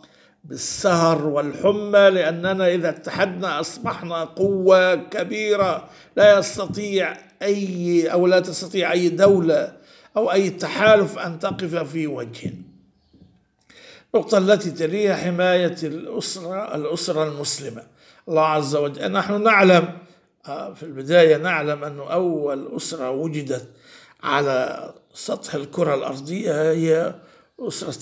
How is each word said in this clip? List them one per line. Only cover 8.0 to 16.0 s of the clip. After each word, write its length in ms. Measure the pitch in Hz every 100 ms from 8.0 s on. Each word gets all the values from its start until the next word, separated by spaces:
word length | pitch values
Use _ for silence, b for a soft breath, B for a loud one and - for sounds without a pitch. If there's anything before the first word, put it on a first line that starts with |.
| 165
أو 200 | 180 180
لا 120 | 185
تستطيع 520 | 180 156 175 190 165
أي 180 | 175 175
دولة 640 | 165 196 190 165 147 - - B B B 214
أو 140 | 220
أي 180 | 190 190
تحالف 720 | - 170 - 214 214 170 -
أن 200 | 175 165
تقف 360 | 196 185 175 165
في 320 | 139 160 151
وجه. 460 | 127 117 117 110 90 - _ _ _ _ _ - _ _ _ B B B B B 233
النقطة 220 | - 208
التي 340 | 190 202 175
تليها 440 | 135 160 202 202 170
حماية 600 | 180 175 180 180 170 175
الأسرة، 920 | 156 160